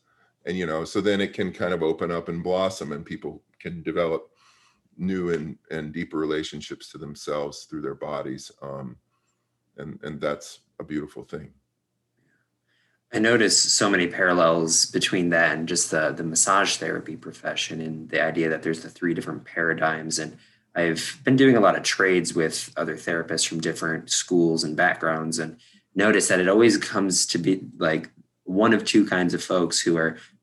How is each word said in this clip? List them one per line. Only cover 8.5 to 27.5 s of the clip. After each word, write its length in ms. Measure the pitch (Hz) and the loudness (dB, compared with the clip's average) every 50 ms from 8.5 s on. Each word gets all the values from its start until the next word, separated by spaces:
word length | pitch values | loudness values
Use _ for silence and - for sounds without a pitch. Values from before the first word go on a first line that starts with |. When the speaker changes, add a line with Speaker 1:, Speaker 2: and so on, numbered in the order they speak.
| - _ | -18 _
Speaker 1:
Um, 360 | 69 69 67 69 67 64 60 - _ _ _ _ _ _ _ _ _ _ _ _ _ _ _ | -14 -12 -10 -10 -12 -14 -14 -18 _ _ _ _ _ _ _ _ _ _ _ _ _ _ _
and, 220 | - 73 78 - - - | -14 -14 -14 -14 -12 -12
and 160 | 73 76 71 | -12 -8 -4
that's 400 | 76 73 73 - - - - - _ _ _ - | -4 -4 -4 -4 -8 -18 -20 -20 _ _ _ -18
a 40 | 82 | -12
beautiful 400 | 73 76 76 73 71 - 64 - | -6 -6 -6 -6 -8 -14 -16 -14
thing. 300 | - - 80 - - _ _ _ _ _ _ _ _ _ _ _ _ _ _ _ _ _ _ _ _ _ _ _ _ _ _ _ _ _ _ _ _ - | -12 -12 -14 -14 -16 _ _ _ _ _ _ _ _ _ _ _ _ _ _ _ _ _ _ _ _ _ _ _ _ _ _ _ _ _ _ _ _ -2
Speaker 2:
I 60 | 110 | 2
notice 420 | 110 113 120 117 110 95 - - | 4 4 6 6 4 4 4 4
so 280 | - - - - 110 101 | 4 2 2 2 4 4
many 180 | 98 90 87 | 4 2 2
parallels 760 | - - - 95 90 87 90 82 82 82 85 82 80 80 - - | 0 0 2 2 4 6 6 6 6 4 4 2 2 2 2 2
between 460 | - - 92 - - - 95 87 87 | 2 0 0 0 0 0 0 2 2
that 260 | 85 82 85 80 76 | 4 4 4 4 2
and 100 | 78 82 | -2 -2
just 240 | 80 90 85 - - | -2 -2 -2 0 0
the, 200 | - 80 78 73 | 0 0 0 0
the 120 | 73 80 85 | -2 -4 -6
massage 540 | 82 80 80 - 101 95 98 98 92 - | -2 0 0 2 4 4 4 4 2 0
therapy 400 | - 85 82 82 85 - 80 78 | -2 -4 -4 -6 -6 -6 -10 -12
profession, 640 | 78 - 80 78 - - 80 76 - - - 80 80 | -12 -12 -16 -16 -8 -8 -6 -4 -4 -4 -4 -6 -6
and 280 | 80 80 80 78 80 78 | -6 -6 -8 -8 -10 -4
the 140 | 78 76 76 | -2 0 0
idea 240 | 80 80 85 82 80 | 0 0 0 0 0
that 140 | 80 80 - | 0 -2 -2
there's 200 | 82 82 - - | -4 -4 -4 -6
the 60 | 82 | -14
three 240 | - - 90 87 82 | -10 -4 -2 -2 -2
different 300 | - - 82 78 78 - | -2 -4 -8 -10 -10 -12
paradigms. 720 | - - 87 82 82 80 80 80 80 80 78 78 80 78 | -10 -4 -2 0 0 0 0 0 -2 -2 -2 -6 -6 -6
And 200 | 80 78 73 - - - _ _ _ _ _ _ | -6 -6 -8 -12 -16 -20 _ _ _ _ _ _
I've 440 | 87 85 82 80 78 - - - - - | 0 0 0 0 -2 -4 -8 -10 -4 0
been 100 | 127 135 | 2 4
doing 220 | 131 135 135 123 | 6 8 8 8
a 40 | 113 | 8
lot 140 | 101 92 82 | 6 6 4
of 80 | - - | 4 0
trades 500 | - - - 98 95 92 90 82 80 78 | -2 2 2 4 4 4 2 2 0 0
with 380 | 85 80 80 - - - - - | 0 0 0 -2 -4 -8 -8 -6
other 180 | 80 80 80 78 | -6 -6 -4 -6
therapists 500 | 78 - - 85 85 82 82 82 80 - | -8 -6 -4 -4 -4 -4 -4 -2 -2 -2
from 140 | - 82 82 | -2 -2 -4
different 500 | 80 82 80 - 82 80 80 80 - - | -4 -4 -4 -2 -4 -4 -4 -4 -4 -2
schools 540 | - - - - 92 87 85 82 80 80 78 | -2 -2 0 2 4 4 4 4 4 2 0
and 140 | 76 78 | -2 0
backgrounds, 640 | 80 87 87 - - 82 80 80 80 80 80 80 82 | 2 2 2 2 0 -2 -2 -2 -2 -2 -4 -4 -4
and 180 | 80 80 80 - _ _ _ _ _ _ _ | -6 -6 -10 -16 _ _ _ _ _ _ _
notice 360 | 92 101 107 104 98 85 - | 2 4 4 4 4 4 4
that 100 | 98 90 | 2 4
it 80 | 90 | 4
always 300 | 92 101 110 120 117 101 | 4 6 8 8 6 6
comes 480 | - - - - 101 98 95 90 - - | 4 0 -2 -2 0 0 2 2 0 0
to 100 | - - | 0 0
be, 240 | 85 85 90 | 0 2 2